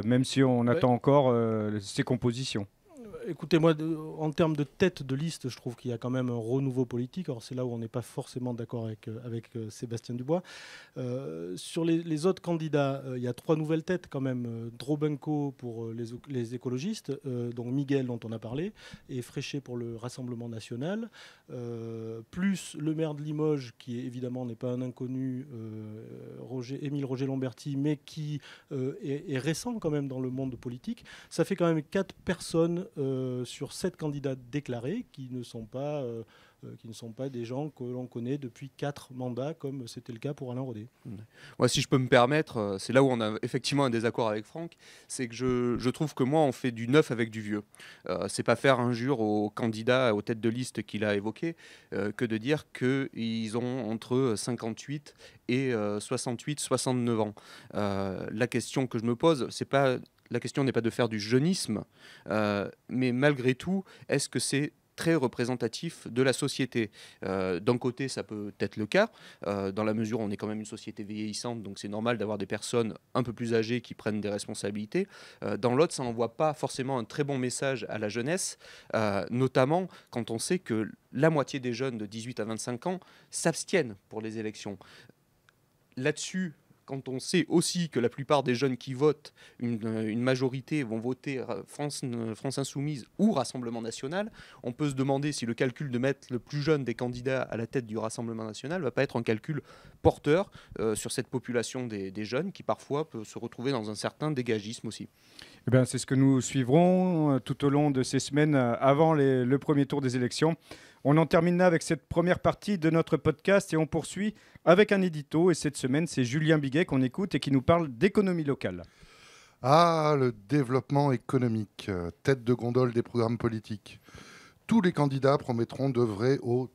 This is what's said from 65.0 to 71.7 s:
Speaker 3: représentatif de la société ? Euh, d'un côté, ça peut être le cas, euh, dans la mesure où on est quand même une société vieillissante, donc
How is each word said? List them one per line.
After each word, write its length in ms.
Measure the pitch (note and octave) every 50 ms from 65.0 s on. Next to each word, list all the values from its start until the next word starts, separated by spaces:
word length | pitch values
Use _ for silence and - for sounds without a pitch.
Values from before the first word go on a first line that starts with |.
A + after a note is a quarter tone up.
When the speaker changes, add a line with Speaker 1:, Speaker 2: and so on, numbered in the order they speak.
| - E3 E3
Speaker 3:
représentatif 920 | D#3 C3 A#2 - - A#2+ A#2+ B2+ A#2+ B2+ A2+ - - - E3 - - - -
de 140 | A2+ A#2+
la 100 | C3 C3+
société ? 580 | A#2+ - D3 C3+ - - C3+ - - A#2+ A2 G2+ - - - - - _
Euh, 380 | - F#2+ F#2+ F#2+ F#2 F#2+ F#2 E2+
d'un 160 | G2+ B2 B2
côté, 320 | A#2+ - B2+ A#2+ - C#3 C3
ça 140 | - A2+
peut 280 | F#2+ - A2 G#2 G#2 G#2 - _
être 180 | G#2+ G2 - A2+
le 80 | G#2+
cas, 240 | G#2+ - F3+ G#3+ - - - - - - _ -
euh, 260 | F2 G2+ G2+ G2 G2
dans 120 | G2 G#2+ G#2+
la 80 | A2
mesure 280 | G#2+ A2 A2 G#2+ A2+ A2+
où 20 |
on 80 | A2 G2+
est 80 | G2+ F#2+
quand 80 | G#2+
même 140 | G#2 G#2+ G#2+
une 40 | G#2+
société 400 | - A2+ G#2+ - A2 G#2 - G#2+
vieillissante, 580 | G2 G#2+ G#2 A2 G#2+ G#2 - - A#2+ A#2+ A#2
donc 160 | G2 G2